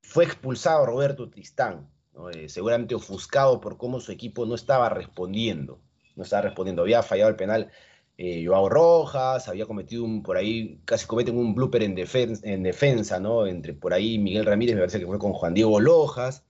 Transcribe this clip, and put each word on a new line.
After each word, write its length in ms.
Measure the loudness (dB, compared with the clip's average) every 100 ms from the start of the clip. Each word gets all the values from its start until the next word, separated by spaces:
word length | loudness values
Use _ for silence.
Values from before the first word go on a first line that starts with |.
fue 200 | _ 2
expulsado 640 | 2 0 -8 -2 2 4 4
Roberto 420 | 2 -2 -2 -12
Tristán, 600 | -16 -14 -4 -4 -4 -18 _ _
¿no? 160 | -18 -16
Eh, 180 | -14 -12
seguramente 460 | -6 -2 -2 -2
ofuscado 640 | -8 -8 -14 -2 2 4 2
por 160 | -2 -10
cómo 220 | -8 -8
su 140 | -10
equipo 340 | -12 -12 -6 -6
no 80 |
estaba 340 | -6 0 2 2
respondiendo, 920 | -2 -8 -10 -6 -4 -4 -4 -10 -14 _ _ _
no 80 | -16
estaba 200 | -2 -2
respondiendo. 400 | -2 -4 -4 -2
Había 200 | 2 2
fallado 260 | 2 2 2
el 60 |
penal, 380 | 2 -2 -2 -4 -14 _ _ _ -10
eh, 300 | -8 -6 0
Joao 220 | 2 4
Rojas, 800 | 6 6 6 2 -2 -2 -2 -6
había 180 | -8 -8
cometido 380 | -10 -10 -8
un, 180 | -6 -6
por 140 | -4 -2
ahí, 440 | -2 -4 -6 -12
casi 240 | -4 -4 0
cometen 280 | -2 0 0
un 200 | 0 0
blooper 260 | 0 2
en 140 | 0 -2
defen-, 420 | -2 0 0 -4
en 180 | -6 -2
defensa, 560 | -2 2 2 2 0 -4
¿no? 300 | 0 0 0
Entre 260 | -4 -10
por 180 | -8 -2
ahí 240 | 0 0 0
Miguel 300 | 0 0 2
Ramírez, 300 | 2 2 2
me 60 |
parece 180 | 0 -2
que 60 | -4
fue 120 | -4
con 140 | -4
Juan 220 | -2 0
Diego 260 | 2 4 6
Lojas. 640 | 8 6 4 -2 -6 -8 _